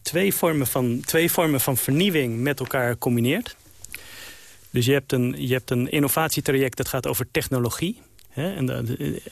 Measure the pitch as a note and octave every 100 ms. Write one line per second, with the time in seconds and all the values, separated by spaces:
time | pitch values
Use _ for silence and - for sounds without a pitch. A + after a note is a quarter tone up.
0 | - E3 G3 - E3+ D#3 B2+ C#3 B2 A#2+
1 | - D#3+ E3+ - E3 C#3 - B2+ - C#3
2 | G3+ D#3+ B2 A2+ C#3 C#3+ B2+ C3+ A#2+ A#2+
3 | C3 A#2+ A#2+ F3+ - - - - - -
4 | - - - - - - - B2 A#2+ C#3+
5 | - C3 B2 C#3+ C3+ B2+ - B2 B2+ D#3
6 | C#3+ D#3+ D#3+ - C#3+ C#3 C3 - B2+ C3
7 | C#3 B2+ B2 D#3+ - C3 A#2+ - F3 A#3
8 | - - - - E3+ G3 C3 B2 A#2 -
9 | C#3+ - -